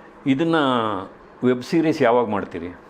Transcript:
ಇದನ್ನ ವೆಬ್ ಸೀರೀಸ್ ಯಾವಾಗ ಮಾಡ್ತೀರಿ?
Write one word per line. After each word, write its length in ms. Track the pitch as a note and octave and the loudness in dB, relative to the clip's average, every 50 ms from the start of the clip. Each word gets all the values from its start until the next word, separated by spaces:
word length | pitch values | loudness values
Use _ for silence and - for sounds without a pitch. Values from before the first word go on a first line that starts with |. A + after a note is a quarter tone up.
| - - - - - C#3 | -20 -20 -20 -6 -2 0
ಇದನ್ನ 240 | C3+ C3+ E3+ E3 E3 D#3+ C#3+ C3+ B2+ A#2+ A2+ A2 G#2 F#2 F#2+ F#2+ - - - - - - - | 0 0 2 0 2 2 2 2 0 0 0 -2 -4 -6 -8 -12 -16 -20 -20 -20 -10 -2 0
ವೆಬ್ 200 | B2 B2+ B2 B2 | 0 0 0 -2
ಸೀರೀಸ್ 380 | - - E3 D#3+ D#3+ D#3 - | -2 0 0 2 2 2 2
ಯಾವಾಗ 260 | C3+ A#2 A#2 B2 A#2+ G#2+ | 2 4 4 4 2 0
ಮಾಡ್ತೀರಿ? 500 | G#2+ G2 F2 - - F2 E2 F2+ F2+ - - | -2 -4 -6 -6 -10 -12 -12 -12 -14 -16 -20